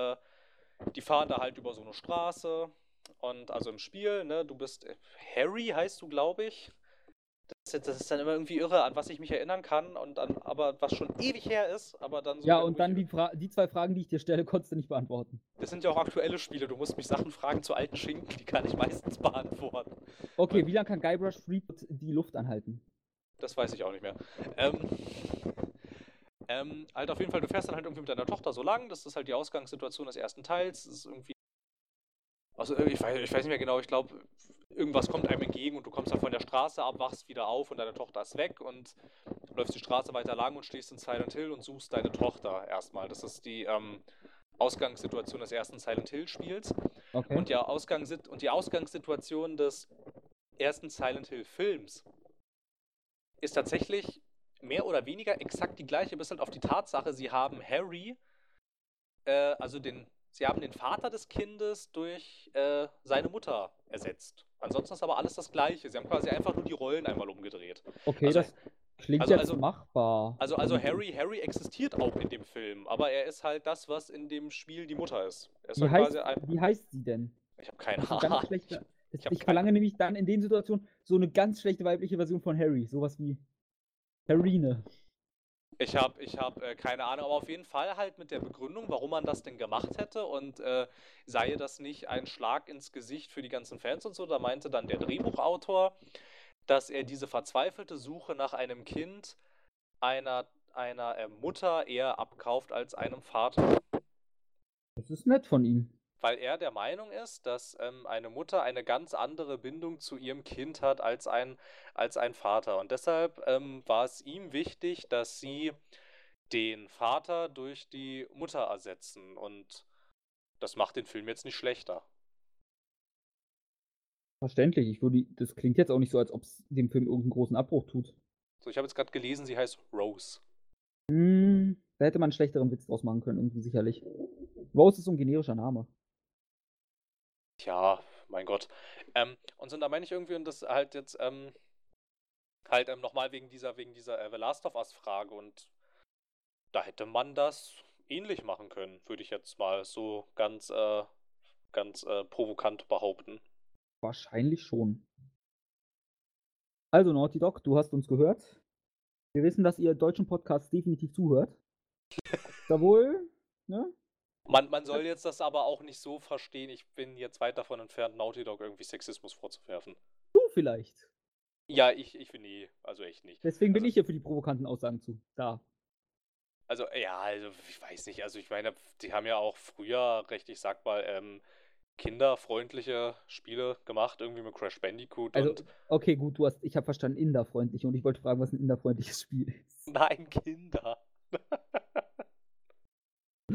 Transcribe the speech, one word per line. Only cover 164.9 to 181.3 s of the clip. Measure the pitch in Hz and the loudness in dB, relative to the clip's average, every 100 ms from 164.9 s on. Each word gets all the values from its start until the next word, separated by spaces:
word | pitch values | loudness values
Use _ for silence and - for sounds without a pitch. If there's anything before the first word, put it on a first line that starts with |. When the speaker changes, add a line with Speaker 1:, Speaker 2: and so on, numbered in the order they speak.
| 143 160 | -2 -2
Speaker 1:
jetzt | 165 | -4
das | 170 147 | -6 -2
aber | 151 143 | -2 2
auch | 127 147 | 0 0
nicht | 147 135 | -8 -14
so | 143 147 | -12 -12
verstehen, | - 135 - 135 135 | -8 -10 -8 -12 -12
ich | 123 _ - | -14 _ -10
bin | 131 127 | -10 -10
jetzt | 123 - | -12 -2
weit | 120 120 | -2 -2
davon | 120 120 | -8 -10
entfernt, | 113 - 117 110 | -10 -4 -4 -2
Naughty | 110 120 | -6 -4
Dog | 110 104 | -10 -8
irgendwie | 107 98 | -10 -12
Sexismus | - 101 - 104 98 | -14 -12 -12 -14 -16
vorzuwerfen. | - - - - 90 98 - _ _ _ | -16 -16 -16 -12 -12 -12 -20 _ _ _
Speaker 2:
Du | 427 508 | 8 8
vielleicht. | - 143 113 113 _ _ _ _ _ _ _ - | 4 2 0 -6 _ _ _ _ _ _ _ 0
Speaker 1:
Ja, | 139 127 | 6 8
ich, | 123 127 - | 6 -6 -16
ich | 131 | -18
finde, | 120 104 | -18 -16
nee, | 101 95 _ | -16 -16 _
also | - 98 | -14 -12
echt | 90 - | -14 -16
nicht. | - 87 | -20 -4
Speaker 2:
Deswegen | 165 160 208 | -4 4 6
bin | 202 | 6
Speaker 1:
Also | 240 | 6
Speaker 2:
ich | |
hier | 214 | 4
für | 180 | 4
die | 156 | -2
provokanten | - 147 147 131 131 | -4 -4 -2 -2 -4
Aussagen | 127 123 117 | -4 -4 -6
zu, | - 110 _ - | -10 -14 _ -6
da. | 123 120 _ _ _ _ _ _ _ _ _ _ - | -6 -6 _ _ _ _ _ _ _ _ _ _ -8
Speaker 1:
Also, | - - | -6 -4
ja, | 127 95 92 | -4 -4 -4
also, | 101 104 104 95 - | -4 -6 -8 -14 -20
ich | - | -20
weiß | - 90 - | -16 -14 -14
nicht, | 98 | -10
also, | 101 104 | -10 -12
ich | - | -8
meine, | 104 110 - - _ | -4 -4 -8 -20 _
die | 98 | -6
haben | 104 110 | -4 0
ja | 110 | 0
auch | 107 - | 0 -4
früher | - - 104 123 123 113 - | -18 -14 -2 2 2 2 -2
recht, | 104 - | -12 -12
ich | 107 | -8
sag | 98 98 | -6 -4
mal, | 110 104 98 | -2 -2 -2
ähm, | 98 104 | -6 -8